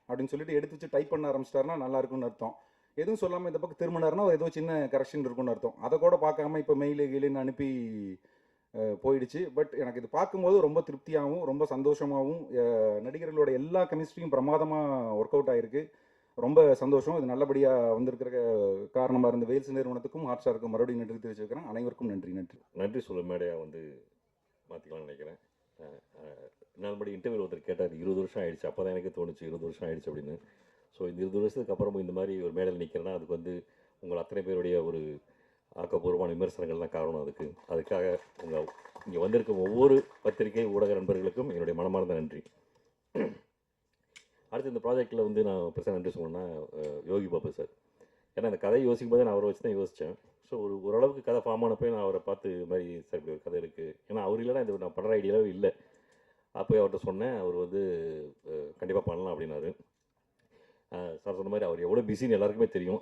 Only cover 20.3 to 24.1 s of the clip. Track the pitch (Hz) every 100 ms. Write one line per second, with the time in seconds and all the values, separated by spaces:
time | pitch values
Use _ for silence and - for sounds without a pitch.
20.3 | 123 131 110 113 113 120 120 110 113 113
21.3 | 104 107 117 160 113 120 - 117 98 87
22.3 | 95 90 - _ 87 101 123 - 92 87
23.3 | 90 87 82 78 80 78 65 _